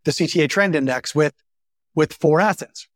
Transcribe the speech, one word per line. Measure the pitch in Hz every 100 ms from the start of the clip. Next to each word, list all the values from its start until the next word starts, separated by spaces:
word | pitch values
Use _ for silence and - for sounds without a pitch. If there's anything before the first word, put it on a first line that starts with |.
the | -
C | - 165
T | 175
A | 147
trend | 196 196 156
index | 131 127 - 147
with, | 147 - _ _ _ _ _ -
with | 156
four | - 151 156
assets, | 208 175 123 - -